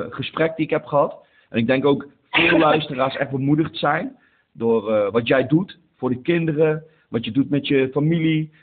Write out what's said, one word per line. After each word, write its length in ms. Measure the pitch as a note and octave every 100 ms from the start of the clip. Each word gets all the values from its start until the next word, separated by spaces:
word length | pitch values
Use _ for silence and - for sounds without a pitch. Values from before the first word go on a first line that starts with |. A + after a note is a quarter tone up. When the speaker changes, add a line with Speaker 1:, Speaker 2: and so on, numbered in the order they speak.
| -
Speaker 1:
gesprek 460 | - C3+ - D#3+ D#3+
die 100 | D3+
ik 60 |
heb 140 | D#3 -
gehad. 400 | D3 D3+ - _ _ _
En 80 | A2+
ik 100 | A#2
denk 180 | C3 C#3+
ook 220 | C#3 - _ _
veel 280 | D3+ E3+ E3 D#3
Speaker 2:
<laughs> 40 |
Speaker 1:
luisteraars 460 | D3+ D#3 C3 C3 -
echt 140 | C3+
bemoedigd 460 | C3+ C3+ D3+ D#3+ -
zijn 420 | D3+ D3 C4 - _ _ _
door, 400 | - A2+ A2+ G2+ G#2+
eh, 160 | G2+
wat 160 | G#2+ A#2+
jij 200 | C#3 B2
doet 320 | D#3 F#3+ - _ _
voor 120 | B2+
de 120 | B2+
kinderen, 640 | B2+ E3+ E3 C#3+ D3+ D#3 - _ _
wat 160 | A2+ A#2
je 60 |
doet 180 | A2 C#3
met 180 | C#3+ C#3+
je 220 | C#3 C3
familie, 600 | C#3+ D3+ E3+ D#3+ D#3 D#3 _